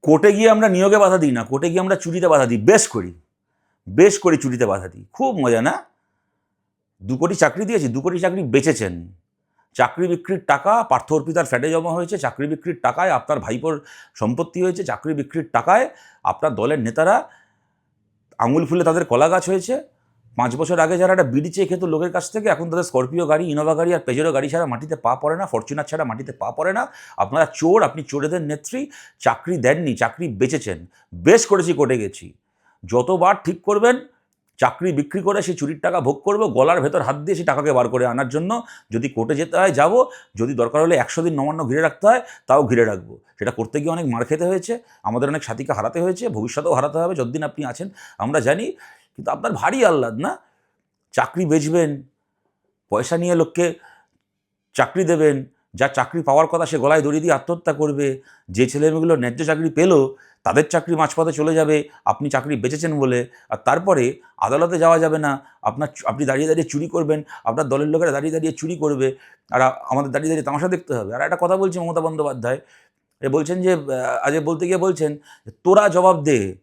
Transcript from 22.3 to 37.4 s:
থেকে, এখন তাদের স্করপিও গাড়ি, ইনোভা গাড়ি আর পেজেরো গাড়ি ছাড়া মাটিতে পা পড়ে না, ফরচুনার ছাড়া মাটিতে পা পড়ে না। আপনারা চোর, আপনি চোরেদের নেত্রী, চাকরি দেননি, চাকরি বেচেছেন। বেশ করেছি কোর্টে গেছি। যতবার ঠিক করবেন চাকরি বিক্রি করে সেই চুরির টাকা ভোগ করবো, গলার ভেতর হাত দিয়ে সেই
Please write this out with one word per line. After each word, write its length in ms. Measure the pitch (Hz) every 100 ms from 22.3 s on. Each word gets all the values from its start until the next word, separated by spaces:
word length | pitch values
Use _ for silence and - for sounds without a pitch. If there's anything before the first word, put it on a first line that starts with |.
থেকে, 180 | 214 208
এখন 200 | 156 170
তাদের 140 | 165
স্করপিও 440 | 170 131 127 165 160
গাড়ি, 240 | 156 180
ইনোভা 240 | 147 151 156
গাড়ি 180 | 170
আর 60 | 175
পেজেরো 320 | - 127 160
গাড়ি 180 | 135 139
ছাড়া 160 | 160 160
মাটিতে 300 | 117 151 160
পা 200 | 117 127
পড়ে 220 | 147 165
না, 80 | 196
ফরচুনার 400 | 113 110 143 147
ছাড়া 180 | 156
মাটিতে 280 | 143 113 135
পা 200 | 127 104
পড়ে 220 | - 165
না। 140 | 202 254 - - -
আপনারা 280 | 202 151 156
চোর, 380 | - 160 208
আপনি 200 | 160 156
চোরেদের 380 | 143 143 151 175
নেত্রী, 500 | 147 147 - 254 294 - - _
চাকরি 380 | 123 117 - 175
দেননি, 380 | 120 156 160 113
চাকরি 320 | 113 - 170
বেচেছেন। 580 | 101 127 147 - 85 85 _ _
বেশ 320 | 87 92 220 -
করেছি 280 | 196 170
কোর্টে 240 | 143 135 127
গেছি। 360 | 101 - 90 _ _ _ _ _ 92
যতবার 500 | 117 123 185 180 175
ঠিক 180 | - 175
করবেন 380 | - 208 233 254 - _ _ _ _ _
চাকরি 340 | 123 - 180
বিক্রি 300 | 147 143 -
করে 200 | 165 202
সেই 140 | 175 175
চুরির 240 | 139 156
টাকা 220 | 175 175
ভোগ 200 | 131 147
করবো, 260 | - 208 214
গলার 340 | 110 139 175
ভেতর 200 | 143 175
হাত 140 | 131 143
দিয়ে 200 | 151
সেই 100 | 170